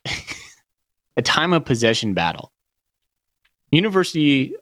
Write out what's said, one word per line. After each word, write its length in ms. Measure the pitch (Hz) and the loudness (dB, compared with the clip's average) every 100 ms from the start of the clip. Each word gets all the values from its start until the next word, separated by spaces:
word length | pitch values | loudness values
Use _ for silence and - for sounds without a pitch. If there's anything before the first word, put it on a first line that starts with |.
| - | -10
<laughs> 1120 | - - - - - _ _ _ _ _ - | -10 -10 -16 -18 -20 _ _ _ _ _ -4
a 40 | |
time 300 | 127 - 165 | 0 0 2
of 120 | 165 - | 0 0
possession 480 | 117 117 110 107 | 2 2 2 -2
battle. 380 | 87 85 82 - _ _ _ _ _ _ _ _ _ _ _ _ | -2 -2 -4 -14 _ _ _ _ _ _ _ _ _ _ _ _
University 840 | 151 214 190 180 160 147 139 131 - | 2 2 0 0 0 2 2 0 -4